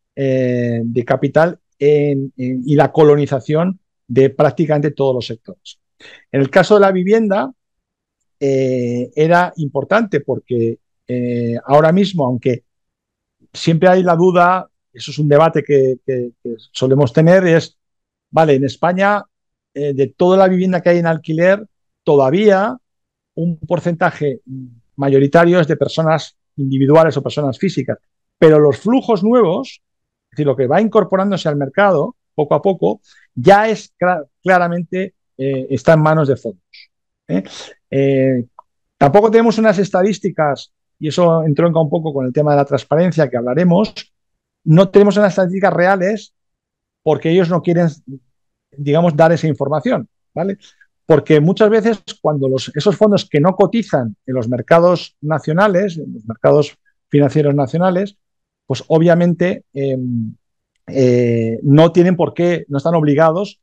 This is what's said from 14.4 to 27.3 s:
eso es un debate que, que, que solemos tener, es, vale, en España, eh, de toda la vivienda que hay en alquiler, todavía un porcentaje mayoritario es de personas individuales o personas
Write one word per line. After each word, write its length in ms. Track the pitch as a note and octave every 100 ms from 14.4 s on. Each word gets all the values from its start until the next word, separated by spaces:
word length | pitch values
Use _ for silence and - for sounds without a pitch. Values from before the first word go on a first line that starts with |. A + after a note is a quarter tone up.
| F3 F#3 - _ _
eso 200 | A#2 D3
es 80 | D3
un 100 | D3
debate 340 | D3 E3 D#3+
que, 360 | D3 C#3+ C3 B2+ -
que, 260 | B2+ B2 _
que 140 | B2 A2+ _
solemos 420 | - C3 C3+ B2+
tener, 320 | D#3+ E3 F#3+ F3+
es, 320 | D#3+ - _ _ _ _ _ _
vale, 240 | D3+ D#3+ C3+
en 100 | C3+
España, 580 | - E3+ F#3 G3 G3+ - _ _ _ _
eh, 200 | C#3 D3
de 140 | C3+ C3+
toda 280 | - F3+ F#3+
la 100 | F#3+
vivienda 340 | F3+ F#3 F3
que 80 | F3
hay 80 | F3
en 100 | E3+
alquiler, 580 | D#3+ D#3+ D#3+ F3+ G3+ G#3+ _ _ _
todavía 760 | - C#3+ C3 F3+ G#3+ F#3+ A3 B3+ _ _ _ _ _ D#3+
un 220 | E3+ D#3+
porcentaje 840 | - F3 F3 E3 F3 - C#3+ A#2+ - C3 B2+ A#2+ _ -
mayoritario 640 | C#3 C3+ C#3 E3+ E3+ F3+
es 80 | D3+
de 100 | D3
personas 580 | C#3 - D#3+ D#3+ - _ _ -
individuales 580 | C3+ C3+ C#3 D#3+ D#3+ C#3
o 80 |
personas 340 | C3